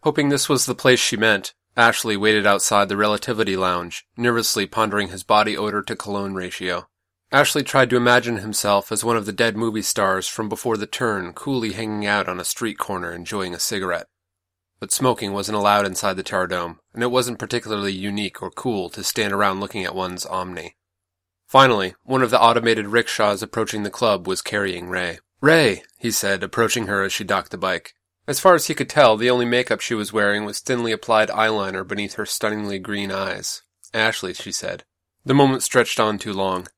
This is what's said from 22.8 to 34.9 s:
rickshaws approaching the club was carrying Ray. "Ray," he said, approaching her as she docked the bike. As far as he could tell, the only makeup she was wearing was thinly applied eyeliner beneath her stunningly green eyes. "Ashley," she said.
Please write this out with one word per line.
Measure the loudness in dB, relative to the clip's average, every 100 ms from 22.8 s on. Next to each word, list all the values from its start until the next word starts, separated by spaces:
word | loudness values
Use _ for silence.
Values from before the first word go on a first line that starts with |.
| 2
rickshaws | 0 0 0 0 0
approaching | -4 -4 -4 -4
the | -6
club | 0 2 2 0
was | -6
carrying | -4 -2 -2 -4 -6
Ray. | -4 -4 -8 _ _
"Ray," | 4 6 4 2 -8 _
he | -4
said, | -2 0 -2
approaching | -2 0 0 0 -2
her | -2
as | -2
she | -4
docked | -2 -2 -2
the | -6
bike. | -4 -4 -8 _ _ _ -8
As | 2
far | 6
as | 4 2
he |
could | -4 -2
tell, | 6 6 6
the | 2
only | 2 2
makeup | 0 0 -4
she | -2
was | -4 -2
wearing | 0 2 0
was | -4 -8
thinly | -4 -2 -2
applied | -4 2 4 4
eyeliner | 2 2 2 -2 -6
beneath | -6 -6 -6
her | -8 -6
stunningly | -4 -4 -4 -6 -8
green | -6 -6 -4
eyes. | -4 -4 -6 -8 -12 _ _ -8
"Ashley," | 0 0 0 -6
she | -8 -8
said. | -8 -8 -10 -14